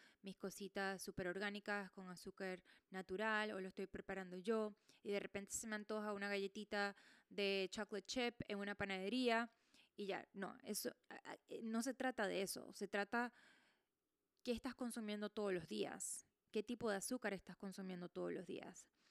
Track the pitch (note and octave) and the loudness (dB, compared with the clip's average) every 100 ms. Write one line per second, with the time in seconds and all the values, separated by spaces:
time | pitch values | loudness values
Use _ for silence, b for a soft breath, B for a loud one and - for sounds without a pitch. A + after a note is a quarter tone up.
0 | B B F#3+ F#3+ G3 - G3 G3+ G3 F#3+ | B B -12 -6 -6 -4 -4 0 0 0
1 | - F#3+ F3+ F#3 G3+ G3+ G#3 G3+ F#3+ - | -4 -2 0 0 0 -2 0 0 -2 -8
2 | F#3 E3+ G3 - F#3+ F#3 B B _ F#3 | -10 -10 -10 -4 -4 -4 B B _ -8
3 | F#3 F#3+ A3 G#3+ G#3+ G3 F#3+ G3 F#3+ F#3+ | -4 0 2 2 2 -2 -4 -4 -6 -6
4 | - F#3+ F#3 F#3 F#3 A3+ G#3+ G3+ b b | -4 -4 -4 -2 2 4 2 -4 b b
5 | A3 G3+ - G3+ G3+ - A3+ G#3+ G#3 G#3+ | -2 0 0 -4 -4 -4 -2 -4 -2 -2
6 | G#3+ G3+ G3+ G3+ G3 A3 G3+ G#3 G3+ G3 | 0 0 2 2 0 -2 -2 2 2 0
7 | B B - F#3 G3 G3 F#3 - G3+ G3+ | B B -6 2 4 6 2 0 -2 -4
8 | - B3+ A#3+ - - G3+ G3+ G#3 G3+ F#3+ | -2 2 2 0 -2 -2 -2 0 0 0
9 | F#3+ B3+ B3 A3+ A#3 b b b b - | 2 6 8 6 4 b b b b -6
10 | G3 F3 - G3 F#3+ - - G#3 - - | -2 -2 -4 -6 -6 -4 -4 -2 -2 -6
11 | - - - - - - A3+ A3+ B3+ B3+ | -10 -12 -10 -10 -8 -6 0 0 0 2
12 | C4 B3 G3 F3+ F#3+ - - - G3 G3+ | 0 4 4 4 2 -2 -8 -6 -2 0
13 | G3+ A#3+ A#3+ b b b b b b _ | 2 2 0 b b b b b b _
14 | _ _ _ _ B3 A3+ B3 - B3 A#3 | _ _ _ _ 0 0 -2 -2 -4 -2
15 | G#3+ G#3 G#3 - G3+ F3+ E3 G#3 - - | -2 -2 -2 0 2 2 2 0 0 -2
16 | - - - _ _ G#3+ G3+ A#3+ A#3 G3 | -4 -6 -10 _ _ -2 0 0 0 0
17 | - B3+ G#3 F#3+ - F3+ G3 F#3 F#3 F3+ | 0 0 0 -2 -6 -10 -8 -6 -6 -4
18 | F3 - F3 E3+ F3+ - - F#3 - b | -4 -2 -2 -2 -4 -6 -8 -12 -18 b
19 | b | b